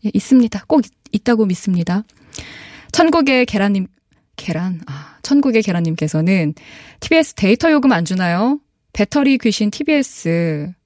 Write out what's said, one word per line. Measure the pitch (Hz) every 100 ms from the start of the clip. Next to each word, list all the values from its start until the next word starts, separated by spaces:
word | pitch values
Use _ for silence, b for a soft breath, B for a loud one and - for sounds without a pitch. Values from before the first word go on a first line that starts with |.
| 214
예, |
있습니다. | 202 - 262 233 202 -
꼭 | 311
있-, | 226 _ _
있다고 | 208 - 233 208
믿습니다. | 180 - 180 170 180 220 B B B B B B B B
천국의 | - 330 330 277 262 247
계란님, | 214 202 196 185 _ _ _ _ -
계란, | - 160 180 175 139
아, | 139 147 -
천국의 | - 277 277 226
계란님께서는 | 208 175 165 160 156 156 165 190 156 151 B B B B
"티비에스 | - 330 311
데이터 | - 196 226 330
요금 | 302 269
안 | 208
주나요? | 170 185 180 170 226 285 _ _ _
배터리 | - 202 294 277 269
귀신 | 233 208 208
티비에스." | - 302 302 269 - 165 165 170 151 151 180